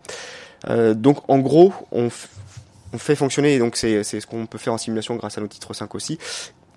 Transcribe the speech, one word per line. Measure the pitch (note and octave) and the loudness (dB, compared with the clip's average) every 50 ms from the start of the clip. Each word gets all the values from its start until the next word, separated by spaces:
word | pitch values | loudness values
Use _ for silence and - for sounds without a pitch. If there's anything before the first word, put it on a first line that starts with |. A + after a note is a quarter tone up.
| - - - - - - - - - - - _ - - | -14 -16 -14 -14 -14 -16 -18 -20 -20 -20 -20 _ -6 -4
Euh, | A#2 A#2 A#2 A2+ A2 | 0 2 2 2 2
donc, | A2 A2 C3+ C#3+ - - - | 4 4 4 4 4 2 2
en | C3+ C3+ | 2 2
gros, | B2+ C3 C#3 D#3+ F3 G3 F#3 - - - | 2 4 8 8 8 8 6 0 -12 -6
on | - A#2 A#2+ A#2 | -4 -2 -2 -2
f-, | - - - - - - - - - - - _ _ - - - | -4 -8 -18 -18 -20 -20 -20 -20 -20 -20 -20 _ _ -20 -20 -14
on | - A#2 | -14 -8
fait | - - D3 | 0 0 0
fonctionner, | - C#3+ C3+ - - C#3+ D3 C#3+ | 2 2 0 2 2 2 4 4
et | C3 | 4
donc | A#2 A#2+ A2 | 2 2 0
c'est, | - - A2+ A2 G#2 | 0 0 2 2 0
c'est | G#2 - - G#2+ | 0 -2 -6 -8
ce | - | -10
qu'on | - - A#2 A2+ | -8 -10 -10 -10
peut | A2 - A2 | -8 -10 -8
faire | - B2+ | -4 -4
en | A#2 A2+ | -4 -4
simulation | - A#2+ A2+ A2 G#2+ - A#2+ | -4 -4 -4 -4 -4 -4 -6
grâce | A2 G2+ G#2 - | -6 -6 -8 -8
à | A2 | -8
nos | G#2+ | -10
titres | G#2 - - - - G#2 | -10 -12 -14 -16 -14 -12
cinq | - G#2+ G2+ - | -12 -12 -10 -10
aussi, | G#2 - - D#3 - - - - - - - _ _ _ _ _ | -10 -8 -8 -10 -10 -10 -12 -12 -12 -12 -14 _ _ _ _ _